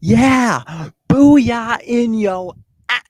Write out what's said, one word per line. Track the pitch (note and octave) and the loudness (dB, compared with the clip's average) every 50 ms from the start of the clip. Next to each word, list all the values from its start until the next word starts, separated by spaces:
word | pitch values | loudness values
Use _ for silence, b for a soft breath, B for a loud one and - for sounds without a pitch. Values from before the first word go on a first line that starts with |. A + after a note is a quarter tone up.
Yeah, | - D#3+ G#3+ A3+ B3 C4+ C4 C4 B3 A#3 F#3 B2+ A#2+ B D#3+ E3 D#3 D3 B _ _ _ | 0 2 2 2 4 2 2 2 0 0 -2 -4 -6 B -14 -14 -14 -14 B _ _ _
booyah | B3 C4 C#4+ C#4+ D4 D4 B3+ A3+ A#3+ A#3 A3+ A3+ A#3+ - - | 0 4 4 6 6 4 4 2 -2 -4 -4 -6 -6 -8 -6
in | - A#3+ A#3+ A#3+ A#3 A3+ | -4 -2 -2 -2 -2 -2
yo | A3 G#3 G3+ F#3 F#3 F#3 F3+ - - - _ _ _ _ _ | -2 -2 -4 -4 -6 -10 -12 -16 -18 -20 _ _ _ _ _
a- | A#3+ A#3+ - | -8 -8 -8